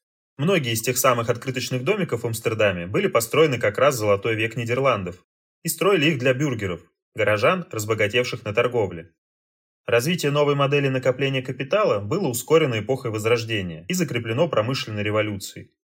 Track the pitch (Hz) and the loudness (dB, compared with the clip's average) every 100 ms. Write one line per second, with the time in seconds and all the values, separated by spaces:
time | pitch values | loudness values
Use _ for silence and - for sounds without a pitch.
0 | _ _ _ - 143 160 123 117 - 131 | _ _ _ -4 0 2 0 -2 -2 2
1 | 135 120 117 117 135 127 127 127 135 208 | 2 2 0 -2 -4 -6 -4 -4 -2 -2
2 | 165 113 117 113 117 110 104 90 87 143 | -2 -2 -4 -4 -2 2 2 2 -2 0
3 | 202 117 - 131 156 120 107 104 135 127 | 2 2 2 4 4 4 0 2 2 4
4 | 107 98 117 110 110 123 113 123 135 107 | 2 2 2 -2 -2 -4 -4 0 2 0
5 | 90 85 _ _ _ _ 170 - 185 190 | -4 -12 _ _ _ _ -6 0 2 4
6 | 151 139 131 127 147 113 95 85 _ _ | 2 2 0 0 0 -2 -4 -6 _ _
7 | _ 107 107 104 131 185 165 110 104 107 | _ -2 0 2 2 0 -4 -6 -4 0
8 | 104 120 123 - 107 107 120 120 95 85 | 0 0 -2 -4 -4 0 0 0 -2 -4
9 | - _ _ _ _ _ _ _ - 117 | -14 _ _ _ _ _ _ _ 0 2
10 | 139 180 147 143 143 143 139 143 139 131 | 2 0 0 2 2 2 2 2 0 0
11 | 131 127 135 135 131 127 135 202 196 104 | 0 0 0 -2 -4 -8 -2 0 2 0
12 | 104 170 160 113 - 160 147 110 104 131 | -2 -2 -2 -4 2 4 4 -2 -2 -4
13 | 117 107 107 120 110 107 90 78 - 180 | -4 -2 2 0 0 -4 -4 -8 -6 -4
14 | 151 120 120 135 170 - 110 135 - 104 | -2 -4 -4 0 0 0 0 -2 -6 -6
15 | 104 107 107 98 - - - _ | -2 0 -2 -4 -10 -16 -20 _